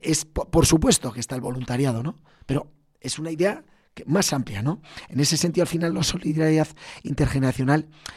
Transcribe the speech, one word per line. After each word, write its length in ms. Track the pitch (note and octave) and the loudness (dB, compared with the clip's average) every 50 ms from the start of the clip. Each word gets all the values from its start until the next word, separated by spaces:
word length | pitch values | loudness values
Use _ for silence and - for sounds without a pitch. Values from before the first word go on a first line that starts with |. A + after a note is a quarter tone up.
es 240 | - - D#3 - - | -4 -2 -2 -2 -4
po-, 240 | - - - D3+ - | -6 -6 -8 -4 0
por 160 | - E3 D#3 | 2 4 4
supuesto 460 | - E3 D#3+ D#3+ C4+ G3+ - - B2 | 6 6 4 4 4 2 2 0 -4
que 80 | A2 A#2+ | -8 -8
está 160 | A2+ - C3+ | -10 -8 -8
el 60 | B2+ | -8
voluntariado, 600 | A2 A#2+ B2+ B2+ B2 - B2 B2+ C#3+ C3+ A#2 A2+ | -6 -6 -6 -6 -6 -4 -2 0 0 0 0 -2
¿no? 140 | A#2+ E3 A#3 - _ _ _ _ - | -4 -6 -8 -10 _ _ _ _ -6
Pero 260 | - C3+ C#3+ - - - _ _ _ _ _ | -4 -4 -4 -4 -6 -14 _ _ _ _ _
es 200 | - C3 - - | -10 -8 -8 -6
una 100 | D#3 E3 | -6 -6
idea 340 | D#3+ D3+ F3+ G3+ A3 - - _ _ _ _ _ - | -2 0 0 0 0 -2 -10 _ _ _ _ _ -20
que, 120 | - - | -12 -4
más 280 | - D3+ G3 - - - | 0 2 2 2 2 0
amplia, 280 | C3+ B2 - G2+ G2+ A2 | -2 -4 -4 -4 -4 -2
¿no? 180 | C#3+ E3 - - - - - - - | -2 -4 -4 -8 -16 -20 -20 -14 -6
En 100 | - B2+ | -2 0
ese 180 | D3 - E3+ C#3+ | 2 2 2 0
sentido, 260 | - F3 D#3 F3 E3+ | 0 0 2 2 0
al 40 | D#3+ | 0
final, 260 | E3+ E3 E3+ E3 E3 | 0 -2 -2 -2 -2
la 100 | F#3 E3 | -2 -2
solidaridad 640 | - - F3+ - D#3 D3+ D#3 D#3 D#3+ D#3 D#3 D#3 - - - - - - - - | -2 -2 -4 -2 -2 0 2 2 4 4 4 2 0 -4 -16 -20 -20 -18 -12 -8
intergeneracional 840 | - C#3 - D3 A#2+ - C#3 C3 C3 B2+ - C3 C3 D3 D#3 D#3 - - - - - - | -6 -2 0 0 0 2 0 0 0 0 0 2 2 2 2 2 -2 -12 -20 -20 -20 -18